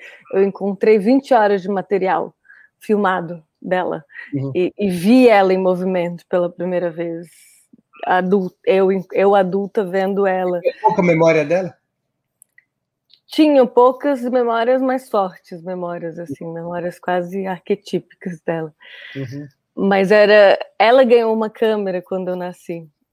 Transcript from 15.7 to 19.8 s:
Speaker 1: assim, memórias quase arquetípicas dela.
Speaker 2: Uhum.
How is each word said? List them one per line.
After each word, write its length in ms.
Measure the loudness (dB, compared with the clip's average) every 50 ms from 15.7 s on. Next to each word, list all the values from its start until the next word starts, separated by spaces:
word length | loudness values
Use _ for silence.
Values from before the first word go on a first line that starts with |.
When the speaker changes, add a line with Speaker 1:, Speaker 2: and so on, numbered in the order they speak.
| -10 -8 -8 -8 -8 -10 -10 -10 -12
Speaker 1:
assim, 280 | -12 -12 -12 -12 -12 -12 -12
memórias 480 | -12 -10 -10 -10 -8 -8 -8 -8 -10 -8
quase 460 | -6 -4 -4 -4 -4 -6 -8 -8 -8
arquetípicas 960 | -8 -8 -10 -6 -6 -6 -6 _ -6 -8 -8 -8 _ _ _ -14 -14 -14 -10
dela. 320 | _ -6 -6 -6 -8 -10 -14 _ -20 -20 -20 -20 -20 -14 -12
Speaker 2:
Uhum. 320 | -12 -12 -10 -12 -16 -16 -18 _ _ _ _ _ -2